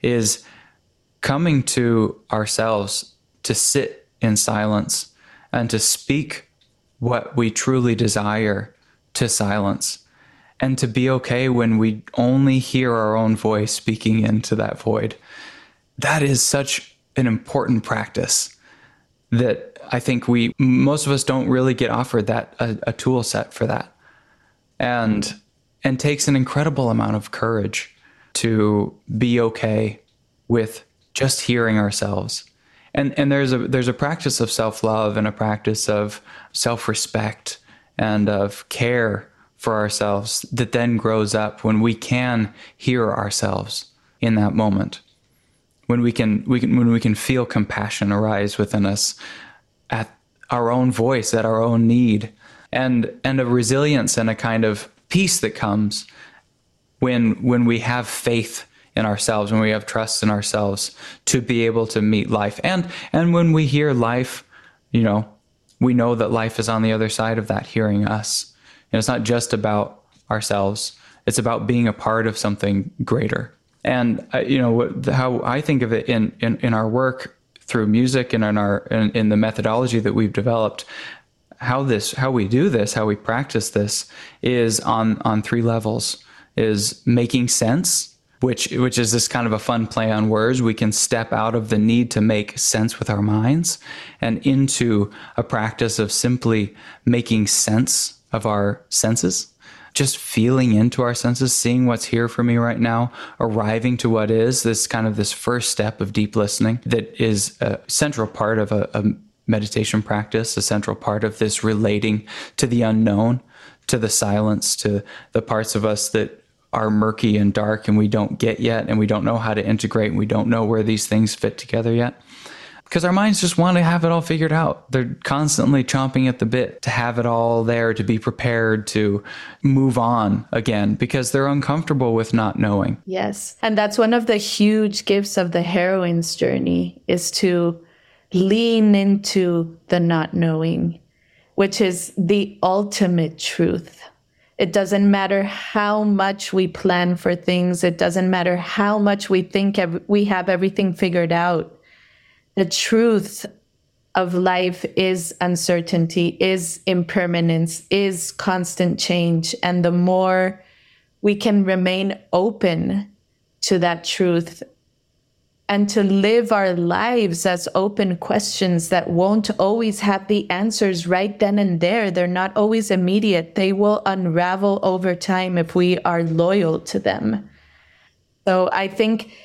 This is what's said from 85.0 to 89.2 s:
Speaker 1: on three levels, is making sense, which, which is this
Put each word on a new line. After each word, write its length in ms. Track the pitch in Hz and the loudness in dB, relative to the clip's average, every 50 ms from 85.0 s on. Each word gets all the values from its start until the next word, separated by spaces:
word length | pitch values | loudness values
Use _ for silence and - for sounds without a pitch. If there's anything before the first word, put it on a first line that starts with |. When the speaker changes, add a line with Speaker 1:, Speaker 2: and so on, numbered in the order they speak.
| 110 110 107 - - | 0 -2 -2 -2 -2
Speaker 1:
on 180 | 113 107 107 | -2 -2 -2
three 200 | - - 120 120 | -2 -2 -2 0
levels, 640 | 113 117 113 113 107 110 113 120 - - - - - - - - - _ - | 0 0 0 0 -2 -2 -4 -4 -4 -6 -8 -10 -14 -20 -20 -20 -18 _ -2
is 500 | - 110 110 107 101 101 - - - - | 0 0 2 2 0 -2 -4 -6 -4 0
making 440 | 123 120 120 120 120 - 127 123 120 | 2 2 2 2 2 0 0 0 0
sense, 640 | - - 117 110 127 170 180 - - - - - _ _ _ _ _ - | 0 0 0 2 0 0 0 0 -2 -2 -4 -6 _ _ _ _ _ -2
which, 320 | 123 127 117 - - - | -2 -2 0 -2 -4 -4
which 260 | - 120 127 123 - | -2 0 0 0 0
is 140 | 123 117 107 | 0 0 0
this 160 | 117 117 | 0 0